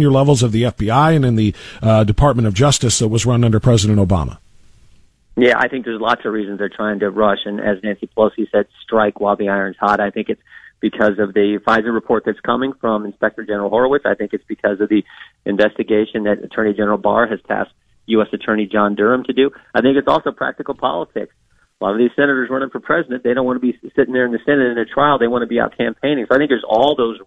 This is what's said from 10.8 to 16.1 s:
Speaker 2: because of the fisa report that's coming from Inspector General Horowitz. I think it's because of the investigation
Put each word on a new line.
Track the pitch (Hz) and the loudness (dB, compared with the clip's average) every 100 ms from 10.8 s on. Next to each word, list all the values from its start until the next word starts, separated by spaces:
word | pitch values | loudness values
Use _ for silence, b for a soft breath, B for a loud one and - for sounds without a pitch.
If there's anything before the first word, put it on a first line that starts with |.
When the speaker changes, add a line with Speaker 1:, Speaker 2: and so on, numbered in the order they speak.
Speaker 2:
because | 110 - 107 98 | -6 0 0 0
of | 101 | -2
the | 98 101 104 - | 0 0 0 0
fisa | 110 113 | 0 0
report | 113 - 113 - | -4 -2 -2 -2
that's | 107 | -6
coming | - 120 135 | -4 -2 -4
from | 135 117 107 104 | -6 -4 -4 -6
Inspector | - 107 - 104 | -4 -4 -4 -8
General | 104 101 | -6 -2
Horowitz. | 110 131 143 - | 0 2 0 0
I | |
think | 101 104 | -2 -4
it's | 104 - | -8 -8
because | 110 107 98 | -4 -4 -2
of | 104 | 0
the | 107 - B B B - | 0 -2 B B B -6
investigation | 101 104 - - 107 107 | 0 0 0 -2 0 0